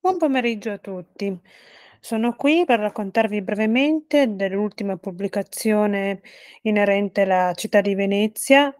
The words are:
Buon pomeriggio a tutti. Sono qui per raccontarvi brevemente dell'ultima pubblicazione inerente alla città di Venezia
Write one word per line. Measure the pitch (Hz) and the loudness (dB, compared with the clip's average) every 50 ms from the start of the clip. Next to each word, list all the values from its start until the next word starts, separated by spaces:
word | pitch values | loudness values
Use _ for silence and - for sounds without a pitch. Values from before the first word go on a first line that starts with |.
| - | 0
Buon | 359 370 359 | -2 -2 0
pomeriggio | 330 294 269 262 233 240 233 208 196 226 | 0 0 0 0 0 -2 -4 -4 -6 -8
a | 208 196 | -8 -8
tutti. | _ 208 190 185 175 _ _ - 202 196 190 175 _ _ _ _ _ - - - - - _ _ | _ -12 -12 -12 -12 _ _ -6 -6 -6 -6 -8 _ _ _ _ _ -20 -20 -20 -20 -20 _ _
Sono | _ - 233 220 220 240 240 | _ -6 -4 -2 -2 -2 -2
qui | - - 285 302 339 359 | 0 2 2 4 4 4
per | - 247 214 | 2 2 2
raccontarvi | 208 208 - - 208 196 - 226 220 208 208 208 | 2 -4 -4 -4 -8 -2 0 0 0 0 -2 -4
brevemente | 196 185 214 196 220 220 220 254 277 302 311 311 302 _ - 294 277 233 208 | -4 -4 -2 -2 0 2 2 2 2 2 0 -2 -4 _ 2 2 2 2 0
dell'ultima | 190 196 190 185 196 208 208 - - 202 196 190 180 | -4 -4 -4 -2 -2 -4 -4 -6 -6 -6 -6 -6 -6
pubblicazione | - 202 180 175 196 196 - 202 196 _ - - - 220 214 208 208 208 202 196 196 196 196 190 _ - - - - - - - | -8 -12 -8 -6 -8 -6 -4 -6 -6 _ -10 -4 -2 0 2 2 2 0 0 -2 -2 -4 -4 -6 _ -20 -20 -20 -20 -20 -20 -6
inerente | _ 220 214 208 202 202 196 202 202 196 _ - | _ 0 2 2 4 2 2 0 0 -2 _ 0
alla | 196 190 185 185 185 180 175 | 2 2 2 2 2 0 -2
città | - - 208 - 208 | -4 -8 2 2 2
di | 190 202 196 | 2 2 -2
Venezia | 190 196 196 202 202 208 214 214 - - - 269 277 285 277 277 _ | 0 0 0 0 0 0 -2 -2 -6 2 4 4 4 4 2 -2 _